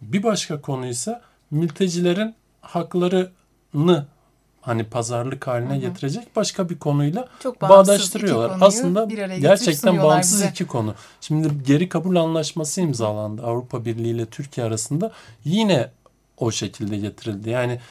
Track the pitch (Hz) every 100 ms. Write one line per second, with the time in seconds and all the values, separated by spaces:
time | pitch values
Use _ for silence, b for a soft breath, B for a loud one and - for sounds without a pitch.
0 | 107 180 220 202 - 147 143 131 127 120
1 | 214 240 - _ _ 147 165 - 190 170
2 | 175 180 220 - _ _ - 175 170 180
3 | 180 185 185 - _ _ _ 147 170 165
4 | 143 _ _ _ _ _ - 113 110 120
5 | 113 120 131 139 - 120 123 139 127 180
6 | 135 180 117 - 202 - 175 175 151 143
7 | 143 196 254 - 262 240 190 196 190 202
8 | 202 214 196 120 117 185 196 214 175 190
9 | 220 214 196 185 143 202 233 147 208 175
10 | 151 175 180 202 196 - 180 127 107 107
11 | b b - 156 156 147 131 143 180 170
12 | 175 180 160 165 151 165 151 - 175 117
13 | 110 107 107 107 120 117 123 127 113 113
14 | 117 117 113 - 143 - 113 110 - 147
15 | 214 b b b 147 202 220 156 110 -
16 | _ _ _ - 120 - 101 - 104 104
17 | 101 - 113 98 110 120 123 120 b